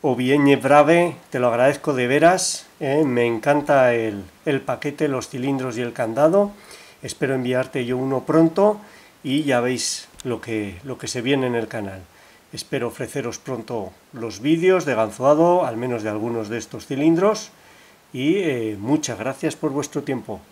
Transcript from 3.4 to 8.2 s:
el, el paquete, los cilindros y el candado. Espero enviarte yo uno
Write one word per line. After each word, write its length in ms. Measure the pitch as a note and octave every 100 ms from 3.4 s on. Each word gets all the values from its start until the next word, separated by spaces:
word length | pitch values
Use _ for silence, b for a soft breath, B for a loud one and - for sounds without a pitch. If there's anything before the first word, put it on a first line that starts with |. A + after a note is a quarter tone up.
| C#3+ C#3+ C#3+ C#3 B2+
el, 300 | A#2 A2+ G2+ F#2 _ -
el 160 | C#3
paquete, 460 | C#3 A#2+ D3+ D3 D3+
los 220 | C3 -
cilindros 480 | C3 C3+ C#3 B2+ A2+
y 40 |
el 120 | A#2+
candado. 580 | A#2 A2+ A2+ D#3 G3 G3+ G3+ B B B B
Espero 320 | C#3 - C3+ C3
enviarte 500 | B2 B2+ B2+ C#3 A#2+
yo 120 | B2+
uno 280 | C3+ C3